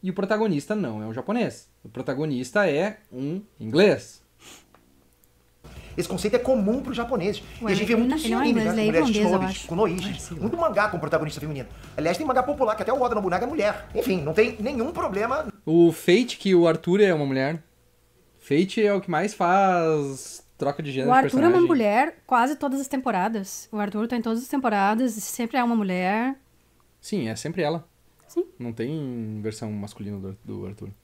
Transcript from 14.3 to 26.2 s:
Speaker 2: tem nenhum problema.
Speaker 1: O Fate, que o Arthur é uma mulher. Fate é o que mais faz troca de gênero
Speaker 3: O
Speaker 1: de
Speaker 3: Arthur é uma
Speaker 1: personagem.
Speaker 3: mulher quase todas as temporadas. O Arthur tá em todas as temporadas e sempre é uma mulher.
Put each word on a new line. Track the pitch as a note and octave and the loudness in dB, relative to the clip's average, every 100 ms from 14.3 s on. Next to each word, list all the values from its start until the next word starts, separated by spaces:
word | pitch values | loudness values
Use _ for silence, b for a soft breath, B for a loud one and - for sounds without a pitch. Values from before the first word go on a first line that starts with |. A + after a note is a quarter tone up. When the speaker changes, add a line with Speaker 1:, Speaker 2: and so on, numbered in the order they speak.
Speaker 2:
tem | D#3+ A#3+ A#3+ | 2 2 2
nenhum | G#3+ C#4 B3 | -4 -2 -4
problema. | E4+ E4 G3 A3+ C#4 C#4+ - - | -2 -4 -2 -2 -2 -6 -10 2
Speaker 1:
O | E3 E3+ | 6 6
Fate, | D#3+ - F#3 B3 - | 6 4 4 4 -2
que | G3 F3+ | 4 6
o | E3+ | 6
Arthur | D#3+ - F#3+ | 2 2 4
é | G3+ | 4
uma | D#3+ C#3+ | 4 0
mulher. | C3+ C3+ D#3+ - _ _ _ _ _ _ _ | 0 -2 -4 -10 _ _ _ _ _ _ _
Fate | - C#3+ F#3+ - G#3 | 0 2 2 2 2
é | |
o | G3+ | 2
que | F#3 | 0
mais | D#3 G3+ | 0 0
faz | - F3 F#3+ F#3+ F3+ D#3+ D#3 C#3 C3+ - - _ _ | 0 4 6 6 4 2 2 0 -6 -12 -18 _ _
troca | C3+ - | -4 -4
de | D3 | -4
gênero | C3 A#3+ | -2 4
Speaker 3:
O | |
Speaker 1:
de | B3+ G3+ | 4 4
Speaker 3:
Arthur | B3+ | 4
é | |
uma | E4 | 6
Speaker 1:
personagem. | F#4 F4 | 6 4
Speaker 3:
mulher | D4+ G#3 G#3+ D4+ - - | 4 4 2 0 -2 0
quase | B3 B3+ D4 | 2 2 0
todas | C#4+ C4+ | -2 -4
as | C4 | -4
temporadas. | C#4 B3+ G3 F#3+ A3+ F#3+ - - | -4 -2 -2 -2 -2 -8 -12 -10
O | G#3+ | -6
Arthur | G3+ G#3 A#3 | -4 -4 -2
tá | B3 | -2
em | |
todas | A3+ A3+ | -2 -4
as | C4 | -2
temporadas | C#4 C4 G#3 G3 A3 B3+ G#3+ | -2 0 2 2 2 0 -2
e | |
sempre | - - A#3 C4+ | -10 -6 -2 0
é | |
uma | A#3+ A#3 | 0 0
mulher. | G3+ F3+ F3+ G#3+ | 0 0 0 0